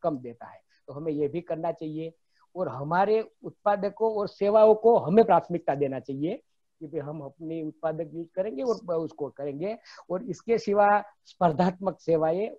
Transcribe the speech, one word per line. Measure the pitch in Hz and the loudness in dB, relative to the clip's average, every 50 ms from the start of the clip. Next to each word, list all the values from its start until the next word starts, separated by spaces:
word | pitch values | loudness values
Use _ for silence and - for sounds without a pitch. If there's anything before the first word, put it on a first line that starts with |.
कम | - 165 151 127 | -4 -4 -4 -4
देता | 123 120 117 _ 110 | -8 -12 -14 _ -18
है। | 107 - - _ _ _ _ _ | -20 -20 -20 _ _ _ _ _
तो | - | -16
हमें | 131 143 165 160 | -14 -8 -6 -6
ये | 147 147 147 143 | -2 -2 -2 -2
भी | 151 175 | -4 -6
करना | 170 - 165 160 170 170 | -6 -6 -8 -6 -4 -6
चाहिए | 160 - 160 156 156 156 160 160 _ _ _ _ _ _ _ _ - | -6 -6 -10 -10 -8 -8 -10 -10 _ _ _ _ _ _ _ _ -8
और | 180 185 139 | -6 -6 -6
हमारे | 120 135 139 156 170 185 202 208 220 220 214 - _ _ - | -6 -8 -6 -2 2 2 2 2 2 0 -2 -4 _ _ -16
उत्पादकों | 165 - _ - 208 208 196 190 202 196 - 220 226 220 | -16 -14 _ 0 0 0 0 -2 -6 -2 -2 -2 -2 0
और | 202 208 - | -2 -4 -6
सेवाओं | - - 196 202 214 220 214 220 214 | -4 -2 0 4 6 8 8 8 8
को | 214 - 233 240 196 | 6 6 6 6 6
हमें | 123 151 190 226 220 | 4 4 4 6 6
प्राथमिकता | - 175 165 - - 175 160 - 160 139 | 6 6 4 4 0 -6 -4 -2 -2 0
देना | 143 143 131 135 127 | 0 0 -2 -2 -6
चाहिए | - - 135 135 147 175 240 311 _ _ _ _ _ _ _ _ | -8 -8 -6 -4 -4 -4 -6 -8 _ _ _ _ _ _ _ _
कि | 160 | -16
भाई | 143 160 151 | -10 -8 -8
हम | 135 147 151 156 | -8 -8 -10 -10
अपने | 143 139 143 _ 165 156 165 165 | -12 -14 _ _ -12 -10 -8 -8
उत्पादक | 156 156 151 - 165 160 156 160 170 151 147 | -8 -10 -10 -6 -6 -6 -4 -4 -8 -8 -8
यूज़ | 165 170 - - | -12 -12 -10 -6
करेंगे | 185 190 - 269 262 | -6 -6 -6 -4 -4
और | 269 240 214 185 - | -2 -2 -4 -4 -4
ब-, | 175 | -4
उसको | 165 160 160 147 - - 147 123 | -4 -4 -4 -6 -6 -8 -10 -10
करेंगे। | - - 139 147 139 147 180 202 226 - _ - - - - - | -8 -10 -10 -8 -8 -6 -6 -6 -8 -8 _ -20 -20 -20 -10 -6
और | 175 185 | -6 -6
इसके | - - 175 - - 226 233 208 | -6 -8 -10 -10 -2 -2 -2 -2
सिवा | - 208 202 208 202 208 208 208 202 - _ _ _ | 0 0 2 4 6 6 4 2 0 -4 _ _ _
स्पर्धात्मक | - - - 185 170 151 180 180 190 185 180 196 185 - _ | -20 -4 0 2 2 4 4 2 0 0 -2 -6 -6 -6 _
सेवाएं | - 160 165 156 160 160 170 190 220 233 - | -2 0 2 2 2 0 0 0 -4 -6 -8